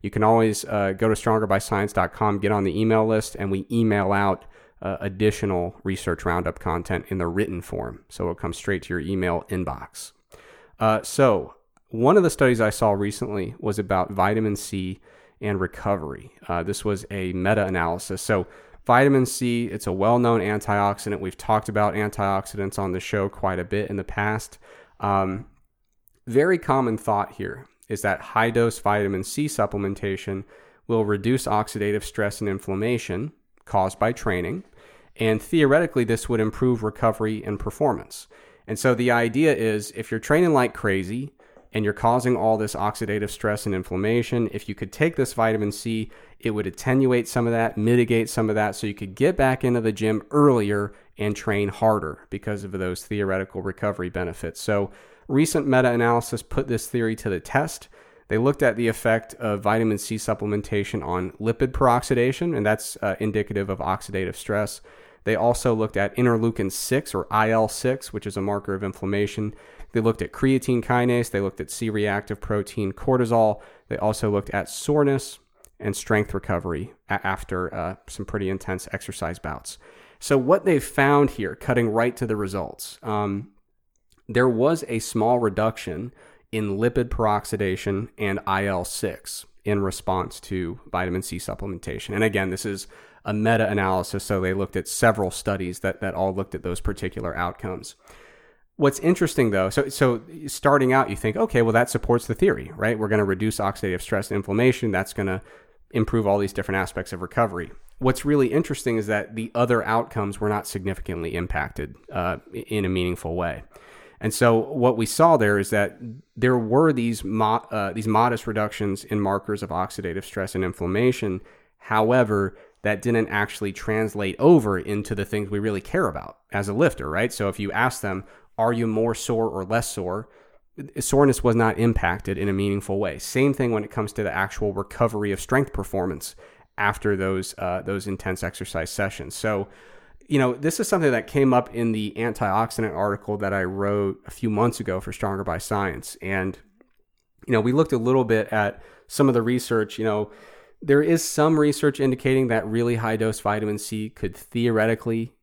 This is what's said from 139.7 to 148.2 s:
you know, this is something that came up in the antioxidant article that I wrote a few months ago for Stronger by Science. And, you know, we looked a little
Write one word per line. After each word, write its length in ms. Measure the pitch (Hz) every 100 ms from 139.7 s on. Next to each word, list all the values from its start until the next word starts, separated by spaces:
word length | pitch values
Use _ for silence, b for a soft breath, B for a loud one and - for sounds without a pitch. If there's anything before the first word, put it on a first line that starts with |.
| B B B B B -
you 120 | 143
know, 160 | 127
this 260 | 123 151 -
is 80 | 208
something 240 | 190 151
that 140 | 120 -
came 280 | 143 135
up 180 | 123 123
in 180 | 117 113
the 200 | 110 104 -
antioxidant 800 | 117 107 104 98 113 - 110
article 420 | 78 101 98 - 104
that 140 | 98
I 120 | 98
wrote 560 | 92 98 101 104 98 - -
a 40 |
few 200 | - 113
months 300 | 107 117 -
ago 200 | 104 92
for 120 | -
Stronger 320 | 95 101 98
by 140 | 98 82
Science. 580 | - 104 98 65 - -
And, 380 | 92 98 95 - _ _ _ _ _ _ _ _ -
you 60 |
know, 80 | 113
we 120 | 113
looked 200 | 139 160
a 60 | 127
little 260 | 117 131